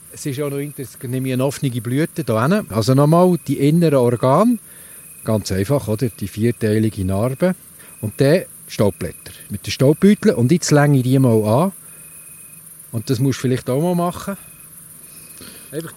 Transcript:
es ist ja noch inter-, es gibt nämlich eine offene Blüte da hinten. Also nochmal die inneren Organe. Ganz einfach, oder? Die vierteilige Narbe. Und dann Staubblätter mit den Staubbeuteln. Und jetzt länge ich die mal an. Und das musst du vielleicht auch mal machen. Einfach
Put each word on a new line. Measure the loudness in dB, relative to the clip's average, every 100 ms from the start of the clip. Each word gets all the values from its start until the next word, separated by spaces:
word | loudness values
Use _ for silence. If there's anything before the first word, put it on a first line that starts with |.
| -20
es | -12
ist | -10 -8
ja | -8
noch | -8
inter-, | -10 -12
es | -14 -12
gibt | -8
nämlich | -6 -4
eine | -2
offene | -2 -2 -4 -4
Blüte | -4 -2 -2 -4
da | -2 0 2
hinten. | 0 -2
Also | -2 2
nochmal | 4 4 4 4 2 -2
die | 0
inneren | 2 4 4 4
Organe. | 2 2 2 4 2 0 -6 -20 -20 -20 -20 -10
Ganz | -4 -4 -2
einfach, | -2 0 -2 -2
oder? | -4 -4
Die | -6 -10
vierteilige | -2 -2 0 0 0 0 -2
Narbe. | -4 -2 -4 -2 -2 -2 -10 -20 -20 -10
Und | -6 0
dann | 2 2 -2 -14 -10
Staubblätter | -2 -2 -2 -8 -12 -20 -20 -14
mit | -12 -8
den |
Staubbeuteln. | 0 0 4 2 4 2 2
Und | 2
jetzt | 0 2
länge | 2 4 2
ich |
die | 2 2
mal | 4 2
an. | 2 2 0 -4 -18 -20 -20 -20 -20 -20 -20 -20 -20 -20 -10
Und | -8 -4
das | -2
musst | -2 -2
du |
vielleicht | -2 -2 -2
auch | -2
mal | -2
machen. | -2 -4 -6 -10 -12 -16 -20 -20 -20 -20 -20 -20 -20 -20 -20 -20 -20 -14
Einfach | -14 -14